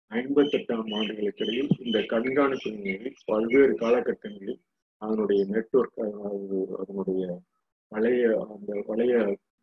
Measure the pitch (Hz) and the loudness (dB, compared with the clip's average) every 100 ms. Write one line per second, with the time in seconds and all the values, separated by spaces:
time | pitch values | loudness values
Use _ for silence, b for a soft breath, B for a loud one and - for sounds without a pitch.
0 | _ 110 131 139 139 - - 113 110 107 | _ -6 2 4 4 2 -2 -4 -2 -4
1 | 107 107 101 - 107 120 143 - 120 107 | -4 -2 -4 -2 -4 -2 0 -2 2 0
2 | - 117 131 135 139 131 117 107 98 95 | 2 0 2 2 2 0 -6 -6 -6 -6
3 | 127 - - 107 117 135 135 - 117 123 | -8 -10 -2 0 4 6 6 4 2 2
4 | 117 - 107 101 98 - _ _ _ _ | 2 -4 -8 -12 -10 -12 _ _ _ _
5 | 107 110 101 101 98 110 110 131 113 - | -4 -2 2 2 2 -2 2 0 0 -4
6 | 107 104 101 101 98 95 95 95 95 98 | -6 -6 -8 -6 -4 -4 -4 -6 -8 -4
7 | 95 92 92 90 - _ _ _ _ 107 | -2 -2 -4 -8 -12 _ _ _ _ -2
8 | 113 123 117 110 107 104 101 104 104 110 | 2 4 2 2 -2 -10 -8 -6 -4 0
9 | 123 120 101 98 _ _ | 2 2 2 -2 _ _